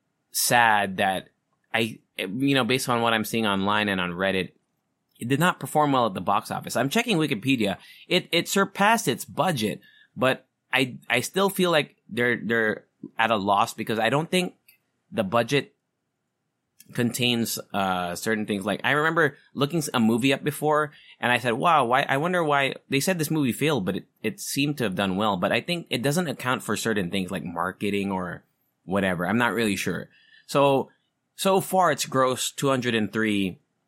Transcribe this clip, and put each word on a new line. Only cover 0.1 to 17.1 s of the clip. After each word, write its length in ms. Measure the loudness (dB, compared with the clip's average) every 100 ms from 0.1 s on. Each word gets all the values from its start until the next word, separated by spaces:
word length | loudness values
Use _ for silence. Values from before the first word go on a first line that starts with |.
| _ _
sad 680 | -4 2 4 6 4 2 0
that 300 | 0 0 -6 _ _ _ _
I, 240 | -2 -2 -6 _ -10
you 380 | -6 -2 0
know, 100 | 2
based 240 | 2 0 0
on 140 | 0
what 100 | 2
I'm 120 | 0
seeing 220 | 0 0 0
online 420 | 0 2 0 0
and 120 | 0
on 120 | -2
Reddit, 400 | -2 0 0 -4 _ _ _ _ _ _ -12
it 100 | -4
did 120 | 0
not 180 | 0 0
perform 340 | -4 0 2
well 120 | 2
at 80 | 0
the 80 | -2
box 300 | -2 -2 -2
office. 260 | -8 -4 -2
I'm 140 | 0
checking 260 | 0 0 0
Wikipedia. 640 | 0 -2 -2 0 0 -2 -10 -20 -2
It, 220 | -2 0
it 180 | -4 0
surpassed 580 | 0 0 2 2 4 0
its 160 | -4
budget, 560 | -6 -2 -2 0 -2 -4 -12 _ _
but 300 | -2 0 0 _ _ -2
I, 280 | 0 0 -4 -2
I 120 | -2
still 280 | 0 0 0
feel 220 | 0 2
like 260 | 2 0 _ -10
they're, 300 | -2 0 0
they're 480 | 0 2 2 -2 _ _ -16 -2
at 120 | 2
a 60 | 2
loss 360 | 2 2 0
because 260 | -4 -4 0
I 120 | 0
don't 200 | 0 0
think 260 | -2 -2 -8 _ _ _ _ _
the 140 | -6
budget 500 | 0 0 2 -2 -2 _ _ _ _ _ _ _ _ _ _ _ -10
contains, 640 | -2 -2